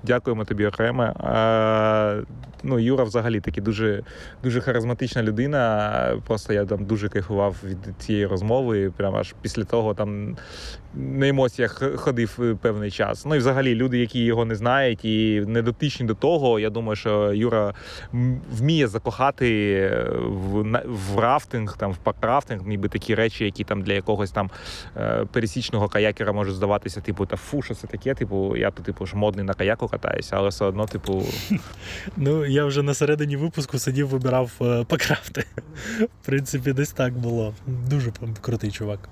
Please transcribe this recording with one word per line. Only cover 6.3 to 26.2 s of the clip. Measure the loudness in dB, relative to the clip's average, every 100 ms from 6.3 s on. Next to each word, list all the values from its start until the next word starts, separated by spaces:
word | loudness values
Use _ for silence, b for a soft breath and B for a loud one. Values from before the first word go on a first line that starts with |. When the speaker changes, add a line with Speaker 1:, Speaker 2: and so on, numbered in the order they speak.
| -4 0
Speaker 1:
я | 0
там | 2 0
дуже | 0 0 0
кайфував | -2 0 2 2 0
від | -8 -8 -8 -12
цієї | -2 0 2
розмови. | 0 2 2 2 2 0 0
Прямо | 0 0
аж | -2 -6
після | -6 -4
того | 0 0 2
там | 0 -2 -4 -6 -8 B B B B -14
на | -8 -4 2 4
емоціях | 4 2 2 -2
х-, | 0 -2 0
ходив, | 0 2 0 0
е, | 0 2
певний | 0 0 -4
час. | -2 -2 -2 0
Ну |
і | 2
взагалі | 4 4 2
люди, | 2 2 2
які | 0 2
його | 2 2
не | 2
знають | 0 2 4 4 2
і | 0 2 4 2 2
не | 2
дотичні | 2 0 -2 0 -2
до |
того, | 2 4 4 4 4
я | 2
думаю, | -2 -2 -2
що | 0 2 2
Юра | 2 2 2 2 -2 B B B
м-, | 0 0 0 -4
вміє | 0 2 4 2
закохати, | 2 -4 0 0 2 2 4 2
е, | 2 2 0 0 -2
в | -2 -2 0 0
на, | 0 -2 -2
в | -6 -2 2
рафтинг, | 4 2 0 -4 -4 -4
там, | -4
в | -2
пакрафтинг, | -4 0 2 2 0 -8 -4
ніби | -2 -2
такі | -4 -2
речі, | 2 2 0
які | -4 -2
там | -4 -2
для | 0
якогось | -2 0 0 0
там, | -2 -2 B B B B -4
е, | -2 0 0
пересічного | 0 0 -2 -2 0 0
каякера | 2 2 2